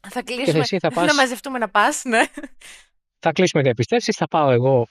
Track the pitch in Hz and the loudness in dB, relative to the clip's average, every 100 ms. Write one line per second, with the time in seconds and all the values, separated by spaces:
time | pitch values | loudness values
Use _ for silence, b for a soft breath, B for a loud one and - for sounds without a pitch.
0 | - 247 - 247 196 156 143 185 165 240 | -10 -12 -8 -4 0 0 0 -2 -2 0
1 | 175 294 254 240 285 254 220 208 226 294 | 0 2 0 -2 -8 -6 -2 2 2 0
2 | 262 226 302 - 285 - B B B _ | -2 0 0 -4 -18 -20 B B B _
3 | _ _ 170 151 185 160 135 113 117 240 | _ _ -2 2 0 2 0 0 0 0
4 | - 208 165 170 143 123 127 131 117 | -2 -4 -2 2 4 4 4 2 0